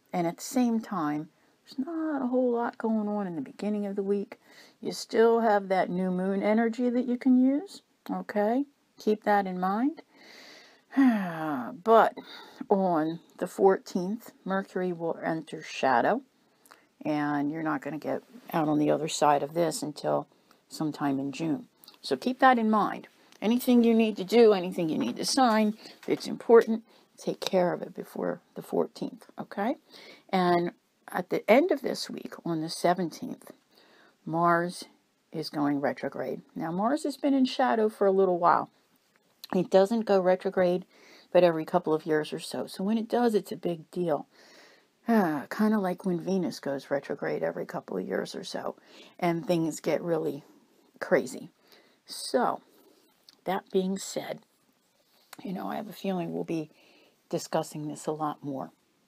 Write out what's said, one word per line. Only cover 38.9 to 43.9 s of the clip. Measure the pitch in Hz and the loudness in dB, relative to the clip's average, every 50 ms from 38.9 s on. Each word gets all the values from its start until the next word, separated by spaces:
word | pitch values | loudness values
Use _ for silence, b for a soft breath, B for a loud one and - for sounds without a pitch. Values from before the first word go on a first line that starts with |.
| _ _ _ _ _ _ _ _ _ _ - - - | _ _ _ _ _ _ _ _ _ _ -8 -2 -2
It | 185 170 - | -2 2 6
doesn't | - 190 196 196 233 226 | 6 6 6 6 2 0
go | 220 - 202 190 | 2 2 2 4
retrograde, | 180 185 185 185 - 196 - 190 185 175 180 190 185 b b b b b b b b b | 4 4 2 2 0 -2 0 2 2 2 2 0 -4 b b b b b b b b b
but | b 180 180 | b 6 6
every | 170 165 160 156 | 6 4 2 -2
couple | - - 175 - 156 156 | 0 0 0 2 2 0
of | 156 - | 0 0
years | 170 156 151 156 - 156 | 0 0 0 0 -2 -8
or | 160 | -10
so. | - - - 127 - | -8 -8 -8 -8 -8
So | - - - 190 | -8 -8 -6 -4
when | 202 226 | -2 -2
it | 233 214 | -2 -2
does, | - - 240 240 233 220 | -2 0 2 2 4 2
it's | 196 185 - | 0 -2 -4
a | 214 | -8
big | 175 - 175 170 160 151 _ | -6 -4 -6 -6 -6 -10 _